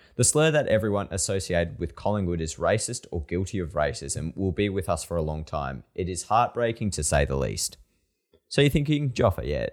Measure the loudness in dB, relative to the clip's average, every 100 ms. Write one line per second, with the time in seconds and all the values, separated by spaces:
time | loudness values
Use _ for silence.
0 | _ 0 2 4 4 4 4 2 2 0
1 | -2 -4 -2 -2 0 0 0 -2 -6 -4
2 | -2 0 0 -2 -4 -2 0 2 -2 -8
3 | -8 -8 -4 -4 -2 -4 -4 0 -2 -2
4 | -6 -6 -6 -2 -2 0 0 -2 -2 -4
5 | -2 -2 -2 -4 -6 -6 -6 -8 -10 -6
6 | -6 -6 0 2 2 0 -2 0 -2 -2
7 | 2 2 2 0 -2 -4 -6 -8 _ _
8 | _ _ _ _ _ 4 4 4 2 2
9 | 0 2 2 2 -2 -2 -4